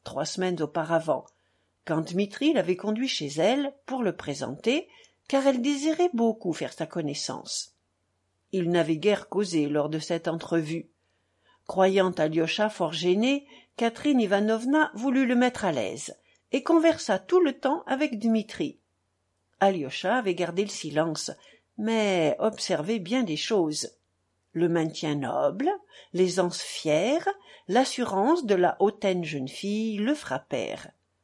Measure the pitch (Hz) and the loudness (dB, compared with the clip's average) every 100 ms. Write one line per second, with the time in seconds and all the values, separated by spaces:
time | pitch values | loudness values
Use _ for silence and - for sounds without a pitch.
0 | - 135 156 - 185 170 147 170 156 165 | -10 -6 -6 -4 -2 -2 -2 -2 0 0
1 | 160 131 - _ _ _ _ _ - 160 | 0 -2 -4 _ _ _ _ _ -4 -4
2 | 160 175 202 - 294 269 165 180 208 220 | -2 -2 -2 0 2 2 0 -2 -2 -2
3 | 262 - 143 143 190 269 277 - - 254 | -2 -4 -4 0 2 2 -2 -8 -8 -2
4 | 208 - - 139 120 127 220 294 - - | -2 -4 -8 -6 -6 -4 -2 -2 -4 -18
5 | _ _ - 269 269 254 262 277 311 311 | _ _ -2 2 2 2 0 0 0 2
6 | 359 233 233 226 180 151 147 - 160 175 | 2 2 0 0 -4 -4 -6 -6 -6 -4
7 | 147 147 - - - - - _ _ _ | -4 -6 -8 -8 -8 -10 -10 _ _ _
8 | _ _ _ _ _ 190 170 175 156 156 | _ _ _ _ _ -2 2 2 2 2
9 | 202 196 - 185 196 165 147 147 147 156 | 2 0 -2 -4 0 0 2 0 0 -4
10 | - 165 170 165 - 170 151 165 - _ | -4 -4 -2 -4 -2 -2 0 -6 -8 _
11 | _ _ _ _ _ _ - 190 190 196 | _ _ _ _ _ _ -6 2 4 4
12 | 185 175 156 160 160 - 214 - 165 160 | 2 2 0 2 0 0 -2 0 -4 0
13 | 180 190 247 277 - - _ - 233 233 | 2 2 2 0 -4 -20 _ -2 -2 0
14 | 294 262 202 196 214 226 247 302 302 214 | 2 2 4 2 2 0 2 2 2 0
15 | 269 254 254 247 247 247 190 139 92 - | 0 2 4 4 2 2 -2 -2 -4 -6
16 | - - _ _ _ 269 - 330 330 320 | -12 -16 _ _ _ -2 4 6 6 2
17 | - 196 - 359 311 - 262 320 - 262 | 0 -2 2 4 4 2 -2 -2 -2 -2
18 | 302 220 226 226 202 - 151 - _ _ | -2 0 0 0 -2 -6 -6 -6 _ _
19 | _ _ _ _ _ _ 196 185 135 - | _ _ _ _ _ _ 2 2 -4 -4
20 | 185 247 196 175 170 170 208 - 156 147 | 0 0 0 -2 -2 -2 -2 -6 -4 0
21 | 165 151 - 151 - _ _ - 214 226 | 0 -2 -8 -12 -20 _ _ -6 -2 2
22 | 208 180 151 - 220 - - 160 165 226 | 2 4 2 2 0 -2 -2 -2 0 -4
23 | 170 254 240 226 - 214 156 151 - - | -2 -2 0 -2 0 0 2 -2 -8 -14
24 | _ _ _ _ _ 165 170 170 160 - | _ _ _ _ _ 0 2 2 0 -4
25 | 156 147 123 123 139 185 311 403 - - | -4 -2 -2 0 0 2 -2 -2 -8 -20
26 | - 175 185 175 180 - - - 156 151 | -8 0 2 2 0 -2 -10 -6 0 2
27 | 214 320 381 392 - - - 220 269 - | 2 0 -2 -6 -14 -18 0 2 2 -2
28 | 240 190 233 349 233 190 180 - 202 - | -2 2 2 2 2 2 2 4 0 2
29 | 196 180 156 151 131 - 196 208 220 202 | 0 0 -2 -6 -6 -6 -4 -2 -2 -2
30 | 220 302 - 131 - 127 95 - - _ | -2 -2 -4 -8 -4 -4 -4 -8 -14 _
31 | _ _ | _ _